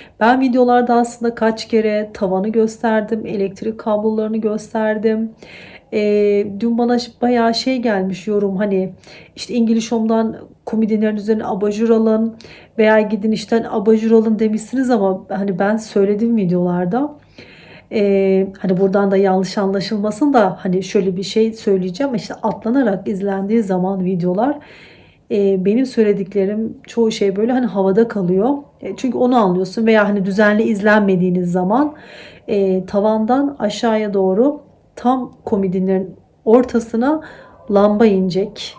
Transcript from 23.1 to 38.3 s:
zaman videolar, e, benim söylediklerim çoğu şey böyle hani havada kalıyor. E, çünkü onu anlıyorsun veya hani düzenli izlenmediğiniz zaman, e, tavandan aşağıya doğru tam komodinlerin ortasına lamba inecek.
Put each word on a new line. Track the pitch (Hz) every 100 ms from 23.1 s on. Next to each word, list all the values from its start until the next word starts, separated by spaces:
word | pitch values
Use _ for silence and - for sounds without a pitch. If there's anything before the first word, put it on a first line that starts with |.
| 190 196 196 196 233
zaman | 190 185 185 196 185
videolar, | 180 180 185 269 294 - - - - - _ -
e, | 208 196 190 190
benim | 233 262
söylediklerim | 233 208 190 190 202 190 214 226 - -
çoğu | 233 220
şey | 220 202 190
böyle | 233
hani | 254 226
havada | 196 190 196 233
kalıyor. | 202 175 190 247 285 - _
E, | 196 214
çünkü | 254 -
onu | 247 254
anlıyorsun | 190 180 185 233 220
veya | 214 202
hani | 202 190
düzenli | 196 208 208
izlenmediğiniz | 226 196 208 214 196 180 180 180 175
zaman, | 180 180 247 302 - - - - - -
e, | 202 190 185 185
tavandan | 202 214 220 220 269 285 -
aşağıya | 214 - 233 214 208
doğru | 196 190 190 277 302 - _ _ -
tam | 247 262 240 - -
komodinlerin | 202 190 185 190 190 185 - _ _ 226
ortasına | 247 247 233 226 226 269 311 - - - - -
lamba | 196 208 208 226
inecek. | 190 185